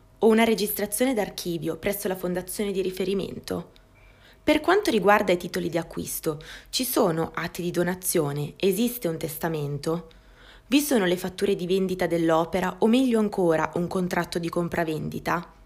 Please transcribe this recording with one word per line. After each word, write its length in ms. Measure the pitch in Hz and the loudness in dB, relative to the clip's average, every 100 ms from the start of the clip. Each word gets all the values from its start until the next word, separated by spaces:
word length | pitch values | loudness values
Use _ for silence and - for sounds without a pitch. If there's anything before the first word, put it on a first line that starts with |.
| _ - | _ 2
o 100 | 220 | 6
una 160 | 220 | 6
registrazione 720 | 226 202 208 202 202 - 254 | 6 2 0 -2 -4 0 0
d'archivio 640 | 220 185 - 175 170 160 156 | 0 -2 -4 -6 -4 -4 -4
presso 300 | 202 202 190 | -4 -4 -4
la 80 | 185 | -4
fondazione 560 | 180 180 180 - 202 | -4 -4 -6 -6 -4
di 100 | 185 | -2
riferimento? 920 | 185 185 190 196 - - - 180 - - - - - - - - - | -2 -2 -2 -2 -4 -8 -8 -8 -8 -18 -20 -20 -20 -20 -20 -6 2
Per 120 | 311 | 2
quanto 280 | 339 392 381 | 4 2 4
riguarda 420 | 220 185 208 190 | 2 6 4 4
i 60 | 180 | 0
titoli 320 | 175 180 175 | -2 -6 -4
di 80 | 165 | -4
acquisto, 640 | 160 - 151 - 165 151 - - - | -6 -8 -8 -6 -6 -6 -10 -18 -8
ci 120 | - | -6
sono 460 | 254 302 202 160 160 - | -2 2 2 2 -2 -4
atti 260 | 165 - | -8 -6
di 80 | 175 | -4
donazione? 840 | 160 175 185 - 175 143 143 147 - | -2 -2 -2 -2 0 0 -2 -6 -2
Esiste 520 | 190 185 240 - - | 0 2 0 -2 -6
un 120 | 160 | -4
testamento? 880 | 160 - 165 156 143 143 160 170 - - - - - - - | -6 -4 -4 -2 -4 -4 -4 -4 -6 -20 -20 -20 -20 -16 0
Vi 160 | 277 | 2
sono 240 | 294 247 180 | 4 2 2
le 120 | 180 | 0
fatture 380 | 185 - 202 190 | -4 -2 0 0
di 120 | 180 | 0
vendita 400 | 190 185 185 175 | 0 0 0 0
dell'opera 680 | 170 165 160 170 185 185 - | 2 4 4 2 0 -2 2
o 80 | 226 | 4
meglio 320 | 247 262 226 | 4 4 4
ancora 500 | 208 202 175 156 156 170 | 2 2 2 4 2 -2
un 100 | 175 | -2
contratto 540 | 190 180 175 165 180 | -2 0 -2 -2 -2
di 100 | 170 | -2
compravendita? 1040 | 175 170 - 165 156 151 - 160 165 - - | -2 -2 -2 -2 -2 -4 -6 -2 -4 -4 -18